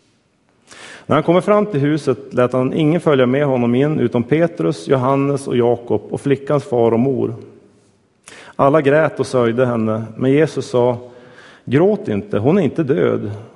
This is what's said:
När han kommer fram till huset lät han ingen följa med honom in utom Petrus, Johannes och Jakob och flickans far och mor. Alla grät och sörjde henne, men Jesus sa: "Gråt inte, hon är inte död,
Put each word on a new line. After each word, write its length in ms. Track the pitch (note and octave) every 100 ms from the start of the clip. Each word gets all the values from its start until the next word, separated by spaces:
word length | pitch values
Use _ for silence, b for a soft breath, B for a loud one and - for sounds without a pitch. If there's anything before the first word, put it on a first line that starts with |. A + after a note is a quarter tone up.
| _ _ _ _ _ _ B B B B -
När 100 | C#3+
han 80 |
kommer 180 | D#3 F3+
fram 240 | F3 G#3 G#3
till 140 | C#3+
huset 540 | C#3+ D#3 C#3 B2 -
lät 200 | A#2+ B2
han 200 | C3 C3
ingen 280 | C3+ D3+ E3
följa 240 | D#3+ C#3 B2
med 200 | C3+ D3
honom 300 | C3 A#2+ B2
in 240 | D3 D3
utom 240 | A#2+ A#2+
Petrus, 640 | A2+ D3+ E3+ - E3 D3+ -
Johannes 600 | C3+ B2+ C#3 C#3 C#3 -
och 100 | A#2+
Jakob 440 | A#2+ A#2+ - G#2+ -
och 120 | -
flickans 420 | C#3+ C3+ - D3
far 280 | - B2 A#2
och 80 | A2+
mor. 360 | C3+ A#2+ A2+ A2+ - - _ _ _ _ _ _ B B B -
Alla 260 | C#3 D#3
grät 380 | C3+ D3+ D3+ -
och 80 | B2+
sörjde 380 | B2+ A#2 A#2 B2+
henne, 380 | A#2 A2 A2 A2 -
men 140 | C3
Jesus 380 | C#3 D#3 C#3 -
sa: 280 | B2+ B2 A#2 B B B B B B -
"Gråt 420 | B2+ F#3+ G3+ -
inte, 300 | G#2 G2 G#2
hon 200 | B2 G3
är 40 |
inte 220 | C#3+ -
död, 480 | C#3 E3+ B2+ A2 A2 G#2+ A2